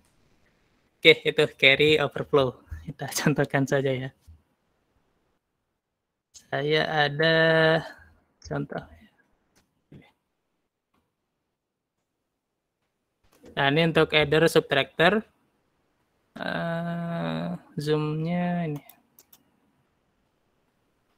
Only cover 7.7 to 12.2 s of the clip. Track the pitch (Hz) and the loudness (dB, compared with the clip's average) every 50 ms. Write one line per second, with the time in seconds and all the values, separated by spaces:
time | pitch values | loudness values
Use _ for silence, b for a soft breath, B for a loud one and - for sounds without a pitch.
7.7 | 160 165 B B B B B B B B _ _ _ _ _ - 151 143 143 - | 2 2 B B B B B B B B _ _ _ _ _ -10 -8 -8 -8 -8
8.7 | - - - - - - - _ _ _ _ _ _ _ _ _ _ _ _ _ | -10 -12 -14 -14 -20 -20 -20 _ _ _ _ _ _ _ _ _ _ _ _ _
9.7 | _ _ _ _ - - - _ _ _ _ _ _ _ _ _ _ _ _ _ | _ _ _ _ -20 -20 -20 _ _ _ _ _ _ _ _ _ _ _ _ _
10.7 | _ _ _ _ _ _ _ _ _ _ _ _ _ _ _ _ _ _ _ _ | _ _ _ _ _ _ _ _ _ _ _ _ _ _ _ _ _ _ _ _
11.7 | _ _ _ _ _ _ _ _ _ _ | _ _ _ _ _ _ _ _ _ _